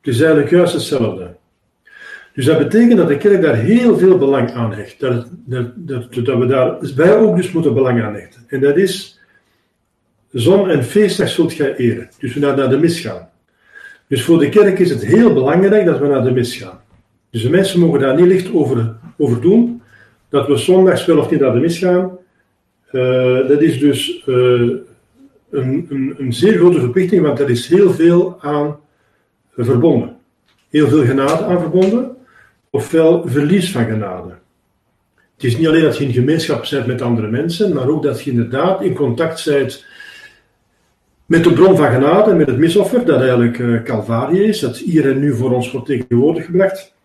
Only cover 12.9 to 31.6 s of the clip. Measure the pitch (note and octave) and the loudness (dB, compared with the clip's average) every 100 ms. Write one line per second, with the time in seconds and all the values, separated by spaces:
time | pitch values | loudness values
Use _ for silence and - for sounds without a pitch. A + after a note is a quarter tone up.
12.9 | E3+ G#2+ F2+ - _ _ _ _ - - | -2 -10 -12 -18 _ _ _ _ -20 -20
13.9 | - _ B2+ C#3 E3 - G#3 G3+ F#3+ F3+ | -20 _ -4 2 2 4 4 4 2 0
14.9 | A#2+ - G3+ A#3 C3+ C3 F3 G3 G#3+ F3 | -2 0 4 4 2 0 2 2 2 2
15.9 | C3+ C#3+ C3+ B2 B2+ A#2 - - - _ | 0 0 0 0 -2 -4 -8 -16 -20 _
16.9 | _ _ _ _ A#2 A#2 F3+ F#3+ F3 E3 | _ _ _ _ -6 -2 0 0 0 2
17.9 | C3+ C3+ C#3+ F3+ F#3 - F3 B2+ A#2+ A2+ | 0 0 2 4 2 0 -2 -2 -2 -4
18.9 | - - - C#3 A#2 E3+ A3+ A#3+ - _ | -8 -20 -6 -2 0 2 2 2 -4 _
19.9 | _ _ _ _ C#3+ A#2 C3 - F#3 F#3 | _ _ _ _ -4 0 -2 2 4 4
20.9 | - - D3+ B2+ D3 C3 A#2 E3 E3+ F3+ | 2 0 0 0 0 0 0 -2 -2 0
21.9 | F3+ F#3 F#3 _ _ _ _ _ _ _ | 0 -2 -10 _ _ _ _ _ _ _
22.9 | C3 B2+ B2+ B2+ B2+ C3 D3 D#3 B2+ C#3+ | -4 -2 0 0 0 2 2 2 2 0
23.9 | A#2+ - - - B2 B2 B2 A#2+ B2 - | 0 -4 -6 -2 0 2 2 0 -4 -12
24.9 | _ _ _ _ _ _ C#3+ B2+ C#3+ E3+ | _ _ _ _ _ _ -6 -4 -4 -6
25.9 | C#3 C3+ - C3 A2+ F#3 F#3+ F3 E3 B2 | -6 -6 -6 -8 0 2 4 4 2 0
26.9 | F#3+ F3+ F#3+ D3+ B2 C#3 A#2 - F#3 G3 | -2 0 2 0 0 -2 -2 0 2 4
27.9 | - E3+ F3 F3+ - D3 D3 D3+ D3+ _ | 4 2 4 0 -6 -6 -4 -4 -8 _
28.9 | _ _ _ _ _ _ - A#2+ B2 D#3+ | _ _ _ _ _ _ -6 0 2 4
29.9 | B2+ - - _ _ _ _ _ D3+ C#3 | 2 -2 -14 _ _ _ _ _ 0 2
30.9 | D3+ B2 C3+ C#3 D#3+ G3 F3 | 2 2 0 0 -2 -2 -2